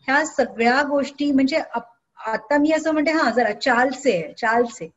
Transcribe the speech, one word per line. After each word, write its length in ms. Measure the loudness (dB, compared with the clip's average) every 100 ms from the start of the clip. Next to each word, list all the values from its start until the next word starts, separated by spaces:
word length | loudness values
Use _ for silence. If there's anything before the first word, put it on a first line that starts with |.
| 0
ह्या 180 | 0 0
सगळ्या 560 | -2 -2 2 2 2
गोष्टी 500 | 0 0 -2 -4 0
म्हणजे 240 | 2 2 0
अप-, 360 | -4 -10 -10 _ _ -14 -8
आता 320 | -8 0 2
मी 120 | 2
असं 200 | 2 0
म्हणते, 200 | 0 0
"हा, 200 | 2 0
जरा 220 | 2 0
चाल 380 | 0 0 2 0
से, 440 | 0 -2 -2 -4 -4
चाल 260 | 0 0
से 260 | 0 -6 -18